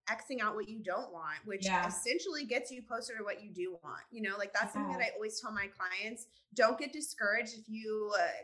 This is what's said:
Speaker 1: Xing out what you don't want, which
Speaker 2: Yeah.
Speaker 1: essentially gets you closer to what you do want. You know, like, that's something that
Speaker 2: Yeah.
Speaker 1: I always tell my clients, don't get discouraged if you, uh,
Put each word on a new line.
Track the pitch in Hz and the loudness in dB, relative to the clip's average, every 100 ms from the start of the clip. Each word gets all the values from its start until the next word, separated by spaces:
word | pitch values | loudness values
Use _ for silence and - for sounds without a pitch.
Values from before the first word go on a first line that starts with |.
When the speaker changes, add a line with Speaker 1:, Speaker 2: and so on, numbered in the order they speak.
| - | -4
Speaker 1:
Xing | 220 - 262 | -4 -2 0
out | 214 | 2
what | 208 196 | 2 -2
you | 226 | -4
don't | 180 190 262 | -2 0 -2
want, | 175 160 156 | -6 -4 -6
which | 214 196 190 | -4 -2 4
Speaker 2:
Yeah. | 180 175 | 4 4
Speaker 1:
essentially | 180 233 311 381 302 269 | 2 2 0 0 -2 0
gets | 240 254 | 0 0
you | 254 | -8
closer | 220 233 240 220 | -6 -4 -4 -4
to | |
what | 208 - | -4 -4
you | 208 | -6
do | 180 180 170 | -4 -4 -4
want. | 151 87 - | -8 -10 -10
You | 233 | -4
know, | 208 202 | -2 0
like, | 202 | 0
that's | 202 214 | 2 2
something | - 277 185 | 0 0 2
that | |
Speaker 2:
Yeah. | 226 | 0
Speaker 1:
I | - | 0
always | 214 214 | -4 -4
tell | 233 | -4
my | 214 196 | -2 -4
clients, | - 185 185 208 233 - - _ | -2 -2 -2 -4 -6 -12 -20 _
don't | 214 226 254 | 6 6 6
get | 285 | -2
discouraged | 302 294 - 208 220 226 226 | -4 -6 0 2 2 0 -6
if | 220 | -8
you, | 220 220 214 208 202 | -6 -2 0 2 4
uh, | 170 - | 4 2